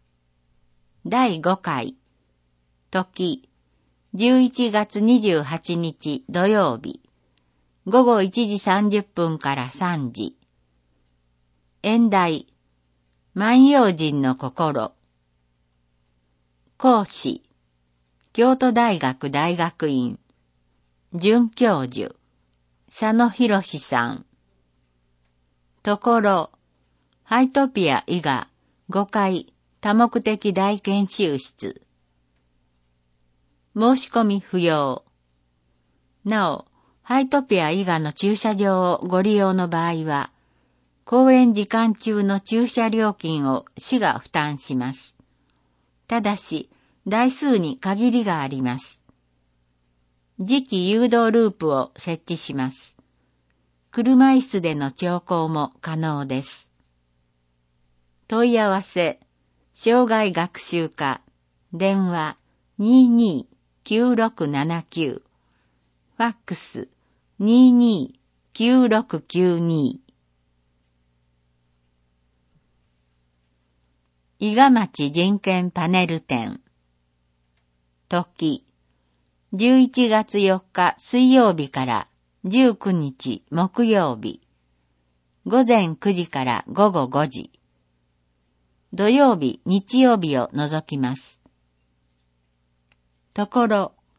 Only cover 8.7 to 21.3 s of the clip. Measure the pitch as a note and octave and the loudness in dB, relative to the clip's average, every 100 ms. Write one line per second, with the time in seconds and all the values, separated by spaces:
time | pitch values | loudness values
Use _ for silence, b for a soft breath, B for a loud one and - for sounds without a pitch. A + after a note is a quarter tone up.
8.7 | F#3+ G#3 G#3 G3+ - E3+ D#3 C#3+ C3+ B2+ | 0 0 -2 -4 -6 -4 -4 -6 -6 -8
9.7 | - F3+ E3 B2+ A#2 G2+ - _ _ _ | -6 -4 -4 -6 -8 -12 -12 _ _ _
10.7 | _ _ _ _ _ _ _ _ _ _ | _ _ _ _ _ _ _ _ _ _
11.7 | _ G#3 A3+ A#3 G3 F3 D#3 - _ _ | _ -2 2 2 2 0 -2 -8 _ _
12.7 | _ _ _ _ _ _ F#3 G#3+ B3+ C4+ | _ _ _ _ _ _ -4 2 6 8
13.7 | C#4+ G#3+ D#3+ D#3 C#3+ C3+ C3 C3 - D#3+ | 6 4 2 -2 0 -2 -2 -6 -4 -4
14.7 | C3 A2 _ _ _ _ _ _ _ _ | -2 -6 _ _ _ _ _ _ _ _
15.7 | _ _ _ _ _ _ _ _ _ _ | _ _ _ _ _ _ _ _ _ _
16.7 | - B3+ A#3 G3 - C3 - _ _ _ | 0 2 4 0 -8 -8 -8 _ _ _
17.7 | _ _ _ _ _ _ - B3 C4 B3+ | _ _ _ _ _ _ 2 2 4 2
18.7 | A#3 A#3 F3 C3 C3 C#3+ C#3+ E3 F3 E3+ | 2 0 0 -4 -4 -6 -2 -2 -2 -4
19.7 | - D#3 C3+ B2 - _ _ _ _ _ | -4 -2 -2 -4 -8 _ _ _ _ _
20.7 | _ _ _ _ F3 F#3+ | _ _ _ _ -2 2